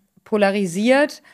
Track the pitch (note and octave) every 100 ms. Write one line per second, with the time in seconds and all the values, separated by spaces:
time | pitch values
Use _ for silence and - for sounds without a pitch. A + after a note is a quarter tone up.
0 | _ _ - G#3+ G3 G3+ F#3+ F3+ A3+ C4+
1 | D4+ - _